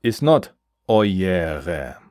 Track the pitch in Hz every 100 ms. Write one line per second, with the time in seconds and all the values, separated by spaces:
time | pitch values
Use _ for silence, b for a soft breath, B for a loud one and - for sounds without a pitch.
0 | 120 110 147 156 - _ _ _ - 110
1 | 104 92 95 90 80 76 80 80 65 69
2 | _